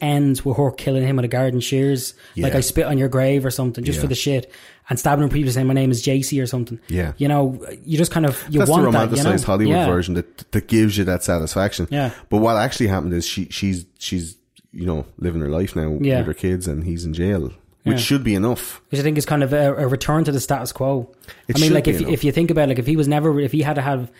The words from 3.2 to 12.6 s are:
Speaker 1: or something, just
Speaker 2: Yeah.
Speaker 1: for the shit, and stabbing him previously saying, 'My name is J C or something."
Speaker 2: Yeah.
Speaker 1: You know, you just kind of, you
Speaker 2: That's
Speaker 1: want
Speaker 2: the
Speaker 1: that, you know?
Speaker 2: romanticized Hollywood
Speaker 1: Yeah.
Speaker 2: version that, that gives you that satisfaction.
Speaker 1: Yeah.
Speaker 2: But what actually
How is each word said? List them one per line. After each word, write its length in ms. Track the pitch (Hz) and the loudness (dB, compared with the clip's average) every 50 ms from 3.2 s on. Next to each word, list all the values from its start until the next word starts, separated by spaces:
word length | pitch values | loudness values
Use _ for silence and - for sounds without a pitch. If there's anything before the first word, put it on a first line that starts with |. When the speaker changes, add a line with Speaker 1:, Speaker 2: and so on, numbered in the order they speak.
| 131 135 139 143 131 | 2 2 2 2 0
Speaker 1:
or 60 | 131 | -2
something, 320 | 127 - 131 127 117 - 120 | -2 -2 -2 -2 -2 -4 -4
just 120 | 135 147 | -4 -2
Speaker 2:
Yeah. 60 | 151 147 | -2 -2
Speaker 1:
for 40 | |
the 80 | 135 131 | -2 -2
shit, 360 | - - 147 139 131 120 - - - - - - _ _ - | -2 -2 0 -2 -2 -2 -6 -12 -20 -20 -20 -20 _ _ -6
and 100 | 131 120 | -4 -2
stabbing 260 | - - 143 143 147 | 0 2 2 2 2
him 40 | 139 | 2
previously 260 | 135 143 151 131 120 131 | 2 0 0 0 0 0
saying, 80 | 131 | 2
'My 80 | 131 131 | 2 2
name 160 | 135 135 131 | 2 2 2
is 100 | 123 117 | 2 0
J 220 | - 143 135 139 135 | 0 0 0 0 0
C 180 | - 151 139 | 0 -2 -2
or 60 | 131 | -2
something." 320 | 123 - 127 117 - 117 113 - - | -2 -2 -4 -4 -4 -8 -12 -8 -4
Speaker 2:
Yeah. 240 | 82 90 87 78 73 - | -2 -2 -2 -2 -2 -2
Speaker 1:
You 80 | 139 143 | 0 2
know, 320 | 147 143 139 131 131 120 - - - - - | 2 2 2 0 -2 -6 -10 -14 -16 -12 -8
you 140 | 156 160 147 | -2 0 0
just 140 | 170 170 - | 2 2 2
kind 120 | 170 160 | 2 2
of, 180 | 143 127 - - - | 0 0 -2 -4 -2
you 120 | 151 147 | 2 2
Speaker 2:
That's 100 | 151 131 | 4 4
Speaker 1:
want 140 | 156 170 147 | 4 4 4
Speaker 2:
the 60 | 127 113 | 4 4
Speaker 1:
that, 180 | - 113 113 | 2 2 2
you 120 | 123 135 143 | 0 2 2
know? 80 | - | 2
Speaker 2:
romanticized 140 | 190 170 - | 2 2 2
Hollywood 300 | - 95 98 107 123 156 | 0 2 2 4 4 4
Speaker 1:
Yeah. 100 | 175 170 | 2 2
Speaker 2:
version 280 | 135 90 90 90 90 87 | 2 2 0 0 0 -2
that, 360 | 87 85 - - - - _ - | -4 -4 -6 -10 -20 -10 _ -4
that 160 | 104 - - | -4 -2 2
gives 280 | 113 110 110 110 98 | 4 4 4 4 4
you 80 | 101 98 | 2 0
that 200 | 90 92 90 - | 0 0 0 0
satisfaction. 640 | - 92 85 80 78 - - 95 101 - - 87 - | 0 0 0 -2 -2 0 0 0 0 0 -2 -4 -4
Speaker 1:
Yeah. 200 | 143 143 139 123 - - - - | -2 -2 -2 -4 -6 -8 -6 -2
Speaker 2:
But 80 | - 104 | 0 2
what 180 | 110 113 117 | 4 4 4
actually 300 | 107 | 2